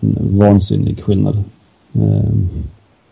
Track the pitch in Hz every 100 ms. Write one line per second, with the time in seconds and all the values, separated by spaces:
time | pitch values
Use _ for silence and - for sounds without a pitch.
0 | - - - 98 104 101 - 104 101 104
1 | - 98 101 101 98 _ _ _ _ -
2 | 52 52 - 52 92 - - - _ _
3 | _